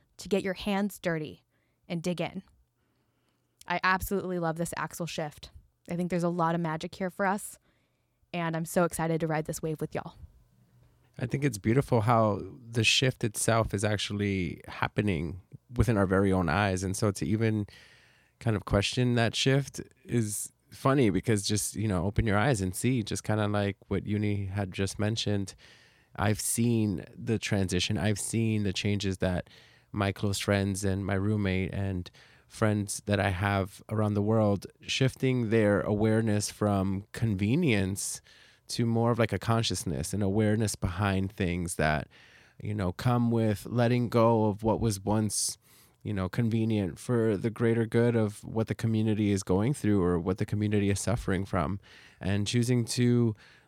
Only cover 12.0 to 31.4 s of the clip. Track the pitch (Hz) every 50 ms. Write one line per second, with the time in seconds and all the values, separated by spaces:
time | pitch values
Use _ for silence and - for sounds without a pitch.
12 | 104 120 120 113 110 107 101 87 85 95 - - 117 117 113 120 110 - - -
13 | 135 131 - - - 110 - - - - 113 117 107 - - 101 107 104 107 98
14 | - - 104 101 101 101 98 95 87 78 - - - - - - - 120 - -
15 | 104 104 92 73 85 76 95 92 - _ - - _ - 123 123 110 123 113 101
16 | 98 90 95 98 101 98 92 92 87 80 73 98 104 98 92 92 95 92 95 -
17 | 113 104 95 - - 71 110 107 113 110 110 107 101 - - - - - - -
18 | _ _ _ _ _ _ _ _ - 120 107 95 - - - 101 101 - - 127
19 | 123 123 120 117 117 107 - - - 135 135 139 135 - - - - - _ _
20 | - - - 120 110 104 104 - - - _ _ _ _ - - - 139 135 147
21 | 123 104 85 92 - - 110 101 101 - 107 101 - - - - 107 110 95 85
22 | 80 104 - - 113 107 98 104 107 147 127 95 95 92 92 - - 120 135 120
23 | 104 - - 95 - - 107 110 107 104 104 104 101 101 98 - - - 101 90
24 | - 98 104 104 107 104 101 104 98 95 92 101 101 92 85 - 95 92 - -
25 | 104 107 113 - - 104 104 98 98 - - - - - - - - _ _ _
26 | _ _ - - 98 107 107 - - - - 117 117 120 117 113 107 104 92 -
27 | - - - - 117 113 113 104 - - 117 98 95 90 92 90 - - 107 80
28 | 82 110 101 - - - - 113 113 110 110 104 101 95 90 - - 104 101 101
29 | 101 98 92 - 92 92 90 87 - - - - - - - _ _ _ - 104
30 | 98 98 95 - - 101 98 - - - 101 98 98 101 95 98 104 101 95 98
31 | 98 92 98 95 98 104 107 104